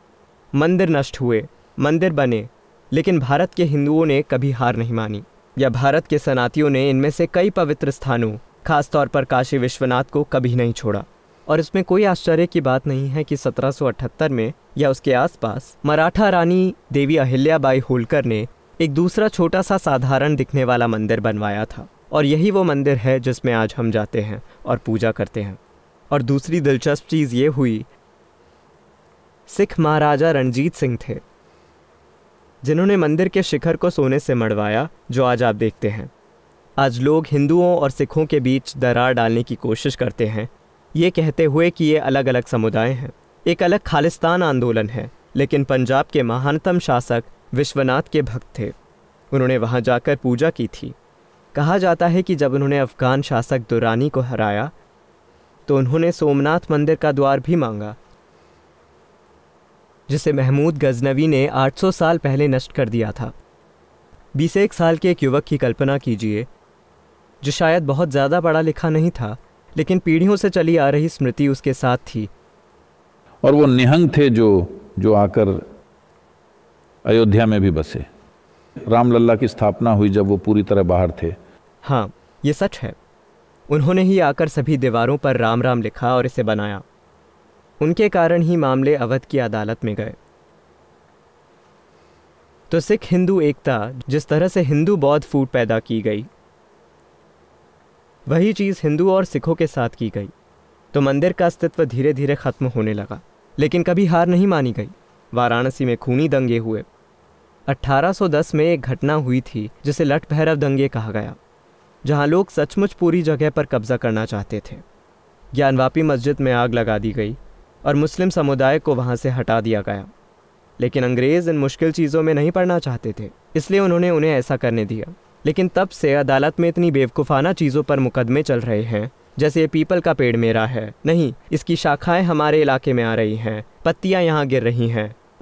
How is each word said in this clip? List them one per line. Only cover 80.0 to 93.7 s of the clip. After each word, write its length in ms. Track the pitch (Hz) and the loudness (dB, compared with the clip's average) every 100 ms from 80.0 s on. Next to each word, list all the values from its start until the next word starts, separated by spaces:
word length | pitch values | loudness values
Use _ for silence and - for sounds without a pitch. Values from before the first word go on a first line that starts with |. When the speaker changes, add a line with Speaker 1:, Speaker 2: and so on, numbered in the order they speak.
| 104 | 4
Speaker 2:
जब 180 | 98 98 | 4 2
वो 100 | 98 | 0
पूरी 260 | 104 104 | 2 2
तरह 200 | 95 101 | 2 2
बाहर 300 | 87 90 90 - | 2 2 0 -2
थे। 120 | 85 - - - _ _ | -8 -8 -14 -20 _ _
Speaker 1:
हाँ, 300 | - 131 104 - _ _ | -4 -2 -4 -10 _ _
ये 80 | 139 | -4
सच 260 | 147 196 - | -2 -4 -4
है। 160 | - - _ _ _ _ _ _ - | -12 -12 _ _ _ _ _ _ -4
उन्होंने 320 | 151 147 185 | 0 2 2
ही 160 | 185 190 | 4 4
आकर 300 | 156 135 160 | 2 0 -2
सभी 280 | - 143 143 | -2 -2 0
दीवारों 400 | 127 113 117 143 | 0 0 0 0
पर 200 | 143 123 | 0 0
राम 260 | 113 117 | 0 2
राम 200 | 127 123 | 2 0
लिखा 320 | 107 - 123 | -2 -4 0
और 120 | 123 127 | 0 0
इसे 160 | - | -2
बनाया। 400 | 110 107 104 98 - _ _ _ _ _ _ _ _ - | -2 -2 -4 -8 -12 _ _ _ _ _ _ _ _ -4
उनके 260 | 151 170 208 | -2 2 2
कारण 340 | 180 165 175 | 2 2 4
ही 140 | 165 170 | 2 2
मामले 380 | 143 131 135 | 2 2 2
अवध 300 | 147 120 131 | 0 0 -4
की 140 | - 135 | -2 -2
अदालत 460 | 117 107 107 113 | -2 -2 -4 -4
में 100 | 113 | -4
गए। 200 | 104 107 - _ _ _ _ _ _ _ _ _ _ _ _ _ _ _ _ _ _ _ _ _ _ _ _ - | -6 -8 -12 _ _ _ _ _ _ _ _ _ _ _ _ _ _ _ _ _ _ _ _ _ _ _ _ -4
तो 100 | 165 | -2
सिख 200 | - 208 - | 0 -2 2
हिंदू 300 | 180 185 190 | 2 2 2
एकता, 520 | 147 147 - | 2 0 -2